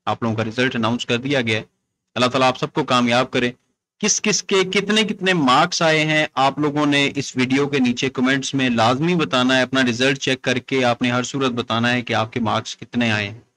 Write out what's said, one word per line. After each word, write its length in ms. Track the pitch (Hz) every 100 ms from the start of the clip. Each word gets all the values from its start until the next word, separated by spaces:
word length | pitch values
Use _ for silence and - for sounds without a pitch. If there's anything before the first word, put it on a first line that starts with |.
| -
आप 180 | 107
लोगों 120 | 117 113
का 60 |
रिजल्ट 340 | 110 107 127 123
अनाउंस 280 | 113 120
कर 140 | - 120
दिया 220 | 135 139
गया 160 | 117 110
है। 60 | - _ _ _ _ 113
अल्लाह 140 | 123
ताला 160 | 135 127
आप 80 | 123
सबको 240 | 151 -
कामयाब 440 | 135 127 120 120 127
करे। 240 | 131 123 123 _ _ _ _
किस 180 | 214 -
किस 200 | 214 190
के 180 | - 196 185
कितने 340 | 196 202 214 208
कितने 280 | - 185 180
मार्क्स 460 | 131 135 180 -
आए 180 | 165 156
हैं, 220 | 156 156 156 -
आप 200 | 135 139
लोगों 260 | 151 143 147
ने 160 | 143 139 139
इस 200 | - 127
वीडियो 300 | 127 135 143
के 120 | 143
नीचे 280 | 123 120 135
कमेंट्स 440 | 131 127 135 131
में 140 | 135 131
लाजमी 420 | 117 113 127 165 180
बताना 400 | 151 131 127 131
है, 60 |
अपना 200 | 127 135
रिजल्ट 340 | 123 113 135 139
चेक 200 | - 131
करके 400 | 135 123 - 135
आपने 260 | 123 117 123
हर 140 | 123 123
सूरत 260 | 139 135
बताना 340 | 117 110 113 120
है 120 | 123
कि 120 | 113 110
आपके 240 | 110 123
मार्क्स 320 | 110 107 - -
कितने 340 | - 120 117
आए 160 | 107 101
हैं। 160 | 113 -